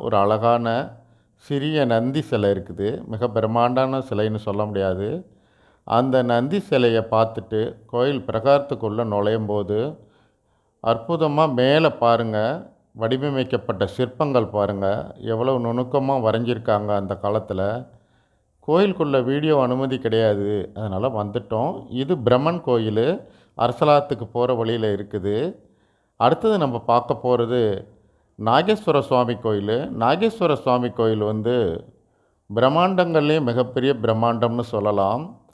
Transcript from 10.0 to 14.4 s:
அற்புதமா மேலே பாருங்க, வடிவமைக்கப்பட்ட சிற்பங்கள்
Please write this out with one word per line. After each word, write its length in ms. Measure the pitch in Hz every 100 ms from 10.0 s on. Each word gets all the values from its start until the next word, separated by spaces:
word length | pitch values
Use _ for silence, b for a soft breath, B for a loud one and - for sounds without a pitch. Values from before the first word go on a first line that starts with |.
| b b b b b b b _
அற்புதமா 640 | 110 120 - 165 156 147 156 123
மேலே 300 | 127 151 160 -
பாருங்க, 380 | 117 113 113 107 113 165 - _ _ -
வடிவமைக்கப்பட்ட 840 | 113 131 143 135 127 120 - 98 -
சிற்பங்கள் 600 | - 123 - 147 127